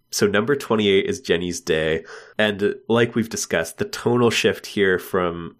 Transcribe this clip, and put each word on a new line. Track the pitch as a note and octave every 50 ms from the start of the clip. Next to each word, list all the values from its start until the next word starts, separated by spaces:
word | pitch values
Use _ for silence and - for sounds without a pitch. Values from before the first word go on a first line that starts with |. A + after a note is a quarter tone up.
| _ _
so | - - A#2
number | G2+ G2 G2+ G#2+ B2 C#3+
twenty-eight | C#3 - - A2+ A2 G#2 G2+ G2 G2 G2+
is | - G2 -
Jenny's | - - F2+ F2 F2+ F2 F2 -
Day. | - - D#2+ D#2 D#2+ D#2+ D#2+ E2 - - - - - - - -
And | G#2+ G#2+ G2+ F#2+ G2+ G2+ - - -
like | - A2+ A#2 A#2+ A#2+ -
we've | A#2+ A2 -
discussed, | - F#2+ - - - E2 E2 - - -
the | -
tonal | - - - - B2 A#2+ B2 A#2+ A#2
shift | A2 - - G#2 F#2+ - -
here | - - G#2 G2 F#2+ F2+
from | E2+ - - - F#2 F2+ F2 E2+ E2+ E2+ D#2+ -